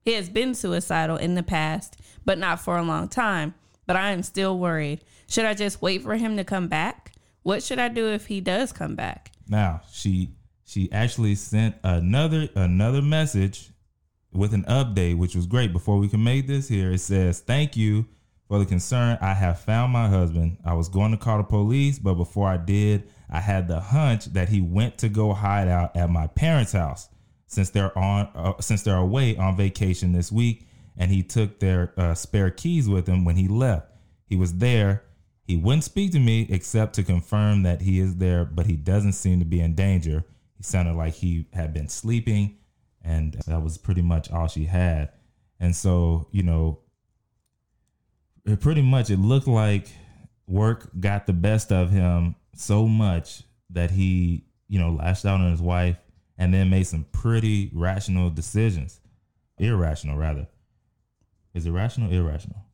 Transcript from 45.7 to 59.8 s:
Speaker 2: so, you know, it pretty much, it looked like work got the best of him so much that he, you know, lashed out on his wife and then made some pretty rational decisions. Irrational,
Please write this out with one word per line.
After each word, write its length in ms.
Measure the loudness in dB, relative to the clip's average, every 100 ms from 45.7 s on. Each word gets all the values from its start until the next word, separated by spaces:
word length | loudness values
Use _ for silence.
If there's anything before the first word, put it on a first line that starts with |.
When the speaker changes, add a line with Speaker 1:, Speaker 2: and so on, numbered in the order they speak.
| 0
Speaker 2:
so, 520 | 2 2 2 0 -2
you 120 | -2
know, 360 | 0 2 0 -2 _ _ _ _ _ _ _ _ _ _ _ _ _ _ _ _ -4
it 140 | 0
pretty 220 | 2 4
much, 280 | 4 4 2
it 100 | 2
looked 280 | 4 2 2
like 400 | 2 2 0 -4 -20 -20 -20 -20 _ -4
work 420 | 0 2 0 -8 -4
got 280 | -2 -2 0
the 60 |
best 380 | 0 2 0 2
of 180 | 2 4
him 440 | 4 4 2 0 -4 _ -16
so 320 | 0 2 4
much 560 | 2 2 0 -6 -18 -20 _ _
that 220 | -2 0
he, 540 | 2 2 2 2 -2 _ _ _
you 120 | 0
know, 120 | 0
lashed 340 | 0 -2 -2 0
out 140 | 2
on 100 | 2
his 100 | 2
wife 360 | 0 0 0 -2 _ _ _ -2
and 160 | 2
then 160 | 4 4
made 140 | 2
some 220 | 2 -4 -4
pretty 580 | -4 0 0 2 0 -2
rational 560 | -2 -2 -2 -2 0 0
decisions. 680 | -2 -4 0 0 0 -6 -12 _ _ _ _ _ _
Irrational, 580 | -2 0